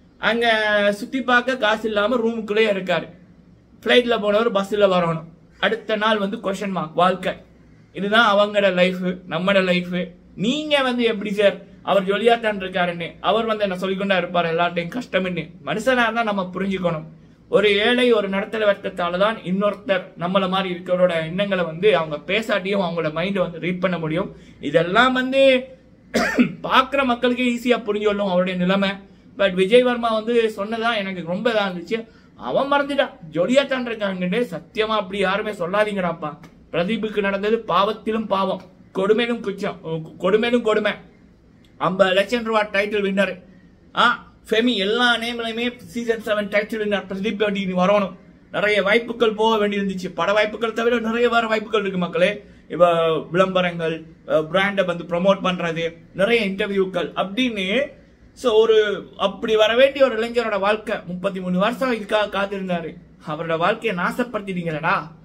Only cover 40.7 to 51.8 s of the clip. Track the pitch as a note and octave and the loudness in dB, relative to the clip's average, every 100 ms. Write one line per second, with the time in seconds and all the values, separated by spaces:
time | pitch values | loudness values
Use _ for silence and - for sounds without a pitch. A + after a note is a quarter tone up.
40.7 | G#3+ G#3 F3+ - - - _ _ _ _ | 0 0 -4 -12 -20 -20 _ _ _ _
41.7 | - D#3 F#3+ F#3+ F#3 G3+ A#3+ A3+ A3 G#3 | -4 -4 2 4 4 2 -2 0 0 0
42.7 | G3 G#3 G#3 G3 G3 F#3+ F3+ - - - | -2 0 -2 -2 0 -2 -4 -16 -20 -20
43.7 | - - - A3+ A#3 - - - A3 B3 | -20 -10 2 2 2 -8 -20 -2 0 2
44.7 | A3 G3 A#3 B3 A3+ A#3 A#3+ A3+ A3 A#3+ | 0 0 2 2 2 -2 -4 -6 -4 -4
45.7 | A#3+ - A#3+ A#3 A3 A3 G#3 G3+ G#3 G#3+ | -6 -10 -8 -2 -2 0 -2 0 -2 -2
46.7 | A3 G#3 G3 F#3+ G3 G#3 G3+ G#3+ G3+ F#3+ | -4 -2 -2 -4 -4 -4 -2 -2 -2 -2
47.7 | F3+ F#3 G#3 F#3+ - - - - - G3+ | 0 4 4 2 -6 -20 -20 -10 -2 0
48.7 | G#3 F#3+ A3+ A#3 A#3 A3+ G#3 A3 A3 G#3 | 2 4 2 0 0 0 2 2 2 0
49.7 | G3+ G3 F#3 F3+ - F3 G#3+ G#3+ G#3+ A3+ | 0 -4 -4 -8 -2 0 2 0 -2 -4
50.7 | A3 A#3 A#3+ A3 A#3 A#3+ A#3 A3+ A3 G#3+ | 0 0 0 0 0 2 2 2 -2 0
51.7 | G#3+ | -2